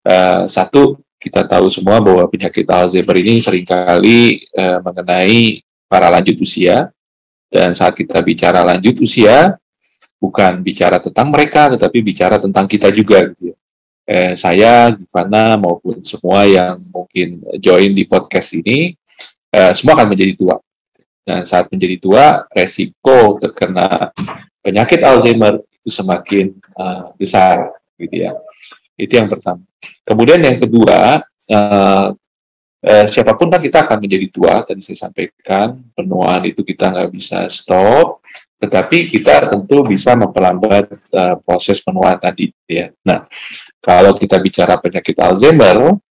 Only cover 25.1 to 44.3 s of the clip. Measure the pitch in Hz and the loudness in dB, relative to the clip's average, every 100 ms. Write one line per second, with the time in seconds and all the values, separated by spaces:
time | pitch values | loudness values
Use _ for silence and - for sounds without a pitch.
25.1 | 127 120 113 107 104 - _ - - 95 | 4 4 2 2 0 -8 _ -14 -10 -6
26.1 | 87 - 101 95 - _ - 92 90 - | -6 -4 -2 -2 -6 _ -14 -12 -12 -16
27.1 | _ 95 101 92 90 - - _ _ 85 | _ -4 0 2 2 -4 -12 _ _ -12
28.1 | 50 50 - - _ - - _ _ 95 | -8 -8 -10 -18 _ -20 -20 _ _ -2
29.1 | 123 107 - - 90 90 _ - _ - | 0 0 -4 -8 -10 _ _ -20 _ -6
30.1 | 110 117 175 151 123 113 117 107 90 98 | 0 4 4 4 0 0 2 4 4 2
31.1 | 143 - _ _ 107 104 101 98 95 98 | 0 -4 _ _ -2 0 2 2 2 -2
32.1 | 98 _ _ _ _ _ _ - 107 104 | -6 _ _ _ _ _ _ 2 4 4
33.1 | - 113 107 170 180 147 156 151 107 101 | 2 0 0 0 0 0 0 0 -2 -2
34.1 | 95 95 - 90 92 110 95 - 95 - | -6 -6 -2 0 0 -4 -12 -12 -16 -16
35.1 | - 90 _ - 95 110 127 127 - 95 | -12 -12 _ -6 -4 -4 -6 _ -12 -8
36.1 | 92 92 90 90 - 98 95 95 92 87 | -4 -2 -2 -4 -8 -8 -4 -4 -4 -6
37.1 | 92 - 92 92 - - 92 98 131 170 | -8 -12 -8 -8 -10 -4 0 2 4 2
38.1 | - _ - _ _ 101 - 92 170 170 | -2 _ -20 _ _ -4 -4 -2 -2 -2
39.1 | 110 - 73 - 101 98 139 131 98 123 | -2 2 2 2 -4 0 0 0 -2 0
40.1 | 120 101 - 92 90 107 101 101 - _ | 0 0 0 -2 0 0 0 -2 -8 _
41.1 | 98 90 90 - 90 - 101 - 92 92 | -2 -2 -4 -4 -4 -2 -6 -4 -2 -2
42.1 | 90 92 92 - _ _ 165 180 _ - | 0 -4 -6 -8 _ _ -8 -8 _ -4
43.1 | - - - - - - _ - 90 98 | -4 -6 -20 -20 -20 -20 _ 0 4 4
44.1 | 95 101 | 4 0